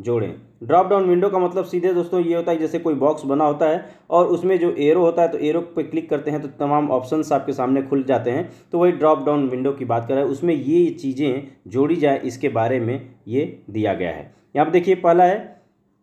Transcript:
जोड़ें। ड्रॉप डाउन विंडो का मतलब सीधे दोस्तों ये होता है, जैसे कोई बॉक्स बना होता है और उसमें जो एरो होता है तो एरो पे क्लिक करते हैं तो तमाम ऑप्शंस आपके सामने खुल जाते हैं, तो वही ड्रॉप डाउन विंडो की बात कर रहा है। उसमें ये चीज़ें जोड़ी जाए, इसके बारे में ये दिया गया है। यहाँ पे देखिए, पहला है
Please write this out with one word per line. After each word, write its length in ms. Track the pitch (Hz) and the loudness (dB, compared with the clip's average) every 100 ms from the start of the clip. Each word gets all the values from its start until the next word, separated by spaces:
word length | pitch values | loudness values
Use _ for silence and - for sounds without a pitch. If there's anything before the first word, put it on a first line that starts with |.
जोड़ें। 320 | 120 120 98 - - - | -4 -2 -2 -8 -18 -12
ड्रॉप 240 | 117 165 185 | 0 2 4
डाउन 180 | 202 185 | 2 4
विंडो 240 | 175 202 | 2 2
का 100 | 190 | 0
मतलब 260 | 180 180 175 | 0 -2 -4
सीधे 280 | 180 180 | -2 0
दोस्तों 280 | 175 175 185 | 0 0 0
ये 120 | 165 170 | 0 0
होता 160 | 170 | 0
है, 60 | 165 | -2
जैसे 220 | 156 165 | -2 -2
कोई 140 | 170 139 | -2 0
बॉक्स 300 | 139 151 139 | 0 0 -2
बना 200 | 143 151 | 0 2
होता 220 | 147 160 | 2 0
है 180 | 170 175 - - | 0 -4 -18 0
और 160 | 170 175 | 2 4
उसमें 300 | 175 180 185 | 2 0 0
जो 120 | 170 | 0
एरो 300 | - 143 170 | 0 2 4
होता 200 | 170 170 | 4 2
है 60 | 165 | 0
तो 100 | 156 | 0
एरो 220 | 147 156 - | -2 -2 -4
पे 160 | - | -6
क्लिक 260 | - 160 160 | -6 -4 -4
करते 220 | 147 147 | -4 -4
हैं 100 | 147 | -6
तो 60 | 143 - | -6 -6
तमाम 320 | 143 147 147 | -2 0 0
ऑप्शंस 400 | 127 - 156 151 | -2 -2 -4 0
आपके 220 | 143 143 | -2 -2
सामने 280 | 131 127 135 | -4 0 0
खुल 200 | 135 139 | 0 -2
जाते 280 | 131 120 120 | 0 0 0
हैं, 180 | 131 180 - _ | -4 -6 -12 _
तो 80 | 170 | 2
वही 120 | 180 | 2
ड्रॉप 320 | 175 151 147 139 | 4 2 2 2
डाउन 220 | 147 135 | 0 0
विंडो 220 | 127 135 | -2 -2
की 140 | 139 120 | -4 -2
बात 220 | 117 117 | -2 -2
कर 60 | |
रहा 100 | 135 | 0
है। 60 | 139 | 0
उसमें 240 | 139 175 151 | -2 0 0
ये 340 | 127 175 170 | 2 2 2
चीज़ें 560 | - 135 127 147 131 139 - - | 0 -6 -2 -2 -2 -6 -18 -6
जोड़ी 260 | 113 147 165 | 0 0 2
जाए, 240 | 147 139 | 2 2
इसके 300 | 131 117 135 | -2 -4 -2
बारे 280 | 117 113 127 | 0 0 0
में 300 | 113 135 - - - | -2 -4 -8 -20 -6
ये 360 | 123 170 - - | -4 -4 -6 -10
दिया 240 | 107 107 | -4 -2
गया 180 | 92 87 | -2 -4
है। 200 | 80 73 _ _ 143 | -6 -14 _ _ -2
यहाँ 100 | 156 | 2
पे 60 | |
देखिए, 240 | 175 175 180 | 2 2 2
पहला 260 | 180 175 | 4 4
है 380 | 180 208 220 - _ _ _ _ | 4 2 -6 -20 _ _ _ _